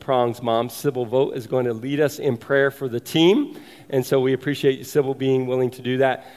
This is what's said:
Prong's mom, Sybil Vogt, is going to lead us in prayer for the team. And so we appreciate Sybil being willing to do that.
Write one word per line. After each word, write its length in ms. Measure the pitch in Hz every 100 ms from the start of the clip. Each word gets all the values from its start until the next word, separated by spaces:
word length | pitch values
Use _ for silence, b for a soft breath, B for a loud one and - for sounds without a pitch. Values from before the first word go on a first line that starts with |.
Prong's 420 | - 127 120 113
mom, 260 | 120 113 120
Sybil 360 | - - 123
Vogt, 320 | 117 127 139 135
is 100 | 110
going 200 | 131 123
to 80 |
lead 260 | 113 131 143
us 180 | 147 -
in 180 | 147 117
prayer 360 | - 139 139
for 160 | - 135
the 100 | 117
team. 580 | - 160 170 226 285 B B B -
And 140 | 135
so 160 | 123 139
we 120 | 131
appreciate 520 | 131 147 135 139 135 -
Sybil 280 | 151 135
being 320 | 131 135 131 127
willing 240 | 127 127
to 100 | 127
do 160 | 123 127
that. 280 | 135 123 B